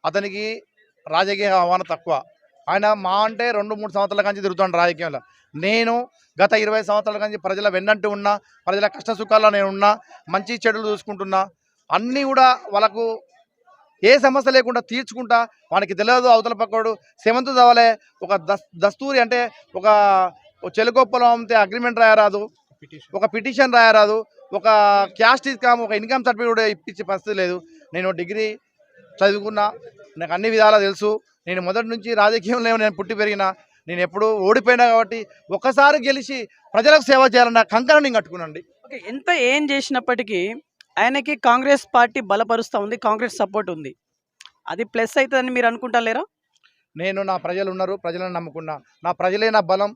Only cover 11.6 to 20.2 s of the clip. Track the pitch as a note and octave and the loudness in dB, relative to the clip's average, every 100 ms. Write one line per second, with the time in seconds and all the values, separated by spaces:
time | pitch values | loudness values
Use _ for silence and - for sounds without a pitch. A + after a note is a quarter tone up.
11.6 | _ _ _ E3 A#3 C4+ C4+ C4 C4 B3+ | _ _ _ -4 -2 -4 -2 4 4 2
12.6 | - G3+ G#3+ G#3 A3+ A3 _ _ _ _ | -2 0 0 -2 -6 -6 _ _ _ _
13.6 | _ _ _ _ G3+ C#4 C4+ C4+ C4 C4 | _ _ _ _ 4 4 4 2 2 2
14.6 | B3 A#3+ A#3 A#3+ C4 A3+ A#3 A#3 A#3 _ | 2 -4 -4 -8 -8 -12 -2 0 0 _
15.6 | _ F3+ G3+ F3+ G#3+ B3+ B3 A3+ A3+ A3 | _ -4 -2 -4 2 2 6 4 2 -4
16.6 | A3 A3+ A3 G#3+ _ _ A3 A#3+ C4 B3+ | -4 -2 -4 -6 _ _ -2 -2 0 4
17.6 | A#3+ A#3 A#3 G#3+ _ _ F#3+ G3 D#3+ G3 | 6 8 4 2 _ _ -4 -4 -2 -6
18.6 | _ E3+ G3 G3+ C4+ C4+ A#3 B3 A#3+ - | _ -2 -2 -2 -2 0 0 0 -4 -8
19.6 | _ F#3+ G3+ G#3 G3+ F#3+ | _ -2 2 4 4 2